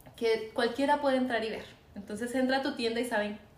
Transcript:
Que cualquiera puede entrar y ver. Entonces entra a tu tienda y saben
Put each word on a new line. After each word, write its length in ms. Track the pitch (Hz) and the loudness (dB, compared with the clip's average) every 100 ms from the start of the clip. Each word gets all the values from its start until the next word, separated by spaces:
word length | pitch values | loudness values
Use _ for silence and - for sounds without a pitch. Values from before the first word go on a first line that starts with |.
| - - | -18 -2
Que 340 | 226 220 - | 0 0 -2
cualquiera 460 | - 233 240 277 294 | -2 0 2 2 4
puede 180 | 277 262 | 4 2
entrar 260 | 254 233 220 | 2 0 -2
y 60 | |
ver. 320 | - - - - 208 | -6 -12 -18 -18 -14
Entonces 380 | - 208 240 254 | -10 -6 -4 0
entra 220 | 254 269 | 2 2
a 40 | |
tu 120 | 277 - | 0 -2
tienda 240 | 226 233 | -2 0
y 60 | 247 | 0
saben 340 | 220 208 214 - | 0 0 -4 -14